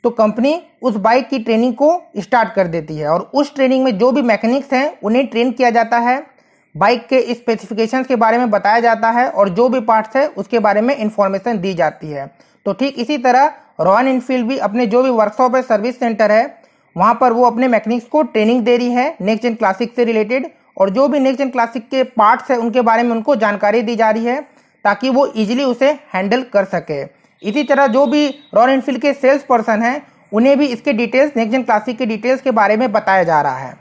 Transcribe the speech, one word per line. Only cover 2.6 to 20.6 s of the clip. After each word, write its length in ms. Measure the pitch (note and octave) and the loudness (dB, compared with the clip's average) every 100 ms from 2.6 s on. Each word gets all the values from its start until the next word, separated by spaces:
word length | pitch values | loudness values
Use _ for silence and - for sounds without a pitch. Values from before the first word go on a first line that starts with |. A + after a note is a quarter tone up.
| F3+ | -2
देती 300 | E3 D#3 D#3 | -4 -8 -6
है 100 | D3 | -2
और 240 | E3+ F#3+ | -2 0
उस 220 | C4 C#4 - | -2 -2 0
ट्रेनिंग 280 | C4 C4 | 0 2
में 140 | C4 F#3+ | 0 2
जो 140 | B3 | 0
भी 100 | C4 | 2
मैकेनिक्स 520 | A#3+ G3+ A3 C4+ C#4 | 0 0 0 -2 -2
हैं, 240 | C4 D4 - | -2 -2 -4
उन्हें 240 | G#3 A#3+ C4 | -2 0 0
ट्रेन 240 | A3+ B3 | -2 -2
किया 180 | B3 B3 | 0 2
जाता 300 | A#3 A3+ A#3 | 2 2 0
है। 360 | A#3+ C4 D#4+ _ _ _ _ D3+ | 0 -2 -6 _ _ _ _ 0
बाइक 300 | G3 A#3+ A#3+ | 2 2 0
के 260 | C4 A#3+ | 0 0
स्पेसिफिकेशंस 720 | A#3+ - A3 - G#3+ A3 C4 B3+ | -4 -4 -4 -6 -4 -2 -4 -2
के 80 | B3 | 0
बारे 220 | A3+ A#3 | 2 2
में 120 | B3 | 0
बताया 300 | G#3 G3+ A#3 | 0 2 2
जाता 300 | A#3 A3 A3+ | 2 2 0
है 160 | A#3 B3+ | 0 0
और 200 | - G3 | 0 0
जो 180 | F3 B3 | 2 0
भी 100 | B3+ | 0
पार्ट्स 360 | A3 A3 G#3+ C4 | 2 0 0 -2
है, 100 | D4 | -2
उसके 320 | G3 G3 A#3 | -4 -4 0
बारे 220 | G#3 G3+ | 2 0
में 140 | A#3 C#4+ | 0 -2
इन्फॉर्मेशन 640 | G#3+ G#3 G3 F#3+ A#3 A3 | -4 -2 -2 -2 -4 -4
दी 140 | F#3+ | -4
जाती 340 | F3 D#3 - D#3 | -2 -2 -2 -12
है। 180 | C#3+ C#3 _ _ _ - | -10 -12 _ _ _ -8
तो 80 | |
ठीक 260 | G3 C#4 C4+ | -4 -4 -4
इसी 180 | A#3 D4+ | -4 0
तरह 360 | B3+ B3 D4 - _ - | 2 4 2 -2 _ -2
रॉयल 260 | E3 G#3 C4 | 2 2 2
एनफील्ड 400 | B3+ B3 B3+ A#3 | -2 -2 -2 -2
भी 100 | C4+ | -4
अपने 300 | G3+ G#3+ A#3+ | -2 -2 0
जो 160 | A#3+ | 2
भी 60 | C4 | 2
वर्कशॉप 460 | A#3 G#3 G#3 B3+ B3+ | 2 0 0 0 0
है, 60 | |
सर्विस 380 | B3+ G#3+ A3+ B3 | 0 -2 -2 -4
सेंटर 320 | A#3 A3 G#3 | -4 0 2
है, 320 | G#3+ C#4 - _ _ _ E3+ | 2 0 -8 _ _ _ 0
वहाँ 220 | G3+ A#3 | 0 2
पर 120 | B3+ | 2
वो 120 | A#3 B3 | 4 2
अपने 220 | A#3 C4 | 2 0
मैकेनिक्स 400 | A3 G#3+ A#3+ - | 0 0 -6 -2
को 160 | D#4 | -2
ट्रेनिंग 380 | B3 A3 G#3+ B3 | 0 0 0 0
दे 140 | A3 A#3+ | 2 0
रही 140 | B3 | 0
है 240 | A#3+ C#4 E4 | -2 -2 -2
नेक्स्ट 220 | G3 A3 | -4 -2
जेन 120 | A#3+ A3+ | -4 -2
क्लासिक 400 | G#3 F#3+ A#3 B3 | -2 -2 -6 -2
से 80 | |
रिलेटेड, 460 | A#3+ A3 G#3+ B3+ D#4+ _ | 0 0 0 -4 -6 _